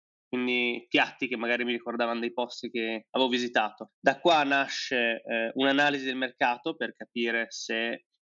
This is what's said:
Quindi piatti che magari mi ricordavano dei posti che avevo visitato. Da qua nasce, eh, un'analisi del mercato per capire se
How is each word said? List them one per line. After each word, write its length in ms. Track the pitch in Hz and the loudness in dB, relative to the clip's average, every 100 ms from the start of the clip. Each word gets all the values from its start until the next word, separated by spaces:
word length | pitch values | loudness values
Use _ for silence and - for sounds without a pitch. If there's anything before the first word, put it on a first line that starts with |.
| _ _ _ | _ _ _
Quindi 580 | 123 123 123 120 120 - | -4 0 0 0 -2 0
piatti 400 | 147 123 - 123 | 0 0 -2 -6
che 100 | 120 | -4
magari 260 | 117 120 | -2 0
mi 80 | 123 | 0
ricordavano 480 | 117 120 117 117 117 | -2 -4 -2 -2 -2
dei 120 | 120 | -4
posti 380 | 117 120 - 120 | -4 -6 -6 -8
che 380 | 117 113 113 - | -4 -4 -6 -4
avevo 200 | 127 131 | 0 2
visitato. 640 | 123 120 123 107 - 110 _ | 2 0 0 0 -4 -16 _
Da 200 | - 135 | 0 2
qua 240 | 175 160 | 4 4
nasce, 800 | 139 139 135 - - 127 117 113 | 4 2 0 -4 -2 0 0 -2
eh, 280 | - 117 113 | -2 -2 -2
un'analisi 520 | 127 139 139 147 143 131 | 2 4 4 4 2 -4
del 100 | 131 | -4
mercato 600 | 127 - 131 120 160 160 | -4 0 0 0 -4 -4
per 200 | 117 - | -6 -8
capire 520 | 110 120 117 117 113 | -12 -2 0 0 -2
se 560 | - - 113 117 113 _ _ | -8 -6 -2 -2 -6 _ _